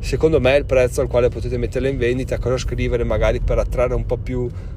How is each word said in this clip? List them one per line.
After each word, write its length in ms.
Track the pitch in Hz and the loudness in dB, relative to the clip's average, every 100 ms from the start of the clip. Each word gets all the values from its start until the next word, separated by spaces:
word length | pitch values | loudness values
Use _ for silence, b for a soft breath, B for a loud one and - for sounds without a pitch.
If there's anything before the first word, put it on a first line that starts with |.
secondo 340 | - 127 160 151 | -4 2 4 4
me 160 | 127 | 4
il 120 | 143 131 | 2 4
prezzo 340 | 127 127 - | 2 2 0
al 80 | 123 | 0
quale 220 | 123 120 | 2 2
potete 260 | 117 120 120 | 0 -4 -4
metterla 320 | 117 131 131 | -2 -2 -2
in 80 | 135 | 0
vendita, 420 | 120 127 123 120 | 0 0 -2 -4
cosa 200 | 120 127 | -2 -2
scrivere 460 | - - 123 120 | -2 -2 0 0
magari 360 | 117 110 110 120 | 0 2 2 2
per 180 | - 117 | 0 0
attrarre 360 | 104 123 123 | 0 0 0
un 100 | 120 | 0
po' 140 | 110 117 | -2 -4
più 280 | 110 123 123 B B | -4 -4 -4 B B